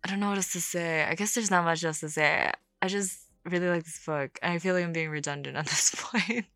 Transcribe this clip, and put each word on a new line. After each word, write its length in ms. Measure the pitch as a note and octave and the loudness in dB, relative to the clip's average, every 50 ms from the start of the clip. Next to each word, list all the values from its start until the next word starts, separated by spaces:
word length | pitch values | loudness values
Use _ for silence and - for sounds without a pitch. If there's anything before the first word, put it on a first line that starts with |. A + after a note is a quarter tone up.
| - | -4
I 40 | |
don't 120 | F#3 G3 G3+ | -2 -2 0
know 100 | G#3 G3+ | 0 0
what 80 | G3+ | 0
else 160 | G3 F#3+ - - | 0 -2 -2 -2
to 80 | F3+ | -4
say. 420 | - - - F3 E3+ E3 D#3+ D#3 D3+ | -4 -2 -2 -2 0 0 2 2 2
I 120 | - E3 | 2 0
guess 200 | D#3+ G3+ G#3+ - | -2 0 0 0
there's 160 | A#3+ A3+ G3 | 0 2 4
not 140 | G3 F3 E3+ | 4 4 4
much 180 | E3 E3 D#3+ E3+ | 4 2 2 0
else 160 | D#3+ D#3 - | -2 -2 -4
to 80 | - D3+ | -6 -4
say. 420 | D3+ D#3+ D3+ D3 D#3 - - - - - _ _ _ _ | 0 4 4 4 4 4 2 0 -2 -4 _ _ _ _
I 60 | - | -2
just 320 | F#3 G3 G3+ G3+ F#3+ - - - _ _ _ _ | 0 0 0 -2 -4 -6 -10 -18 _ _ _ _
really 240 | F3 F3+ F3 F3+ F3+ | -2 0 0 2 2
like 140 | F3 E3+ D#3+ | 2 0 -2
this 180 | E3 - - - | -6 -14 -10 -6
book. 340 | - D#3 D3 C#3 - _ - | -4 -2 -2 -2 -4 _ -4
I 160 | - F3 F3 E3+ | -2 0 0 0
feel 140 | F3 F#3+ F3+ | 2 2 2
like 80 | F3+ F3 | 2 2
I'm 80 | E3+ E3 | 0 0
being 160 | E3 D#3+ D#3 | -2 -2 -2
redundant 480 | D3+ D3+ C#3+ D3 C#3+ C#3+ C#3 C#3 C3+ | -4 -4 -4 -4 -6 -6 -6 -6 -6
at 80 | C#3+ D3 | -4 -4
<laughs> 20 | |
this 260 | D3 - - - - - | 0 0 2 2 2 0
point. 500 | - - - - A3+ F3 F3+ A3+ A#3+ - _ _ | 0 -8 0 0 0 2 2 -2 -4 -4 _ _